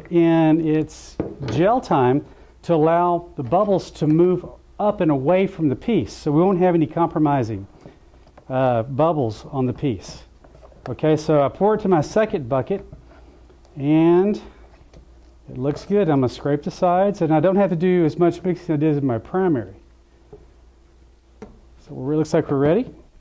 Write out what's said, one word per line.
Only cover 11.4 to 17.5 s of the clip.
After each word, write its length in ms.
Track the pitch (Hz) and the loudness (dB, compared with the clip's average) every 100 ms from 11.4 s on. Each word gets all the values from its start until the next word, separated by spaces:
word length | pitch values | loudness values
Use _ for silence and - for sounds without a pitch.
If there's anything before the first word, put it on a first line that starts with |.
I 60 | 135 | 2
pour 260 | - 196 214 | 0 0 0
it 60 | |
to 60 | 202 | 2
my 140 | 175 | 0
second 480 | - 214 214 185 120 | 0 -2 -2 -2 -2
bucket, 340 | 135 127 190 - - - - - - - - - 147 | -4 -2 -6 -8 -20 -20 -20 -20 -20 -20 -20 -20 -6
and 640 | 139 156 165 175 202 208 - - - - - - - - - - - | 0 4 6 4 2 -2 -8 -20 -20 -20 -20 -20 -20 -20 -20 -20 -16
it 80 | 127 | -6
looks 280 | 135 147 - | -6 -6 -2
good. 240 | 202 170 | 0 2
I'm 120 | 139 | 2
gonna 80 | 131 | 0
scrape 340 | - 143 143 | -2 -4 -2
the 80 | 175 | -4
sides, 500 | - 180 180 202 202 | -2 0 2 0 0
and 120 | 160 | 0
I 60 | 156 | 2
don't 160 | 180 | 2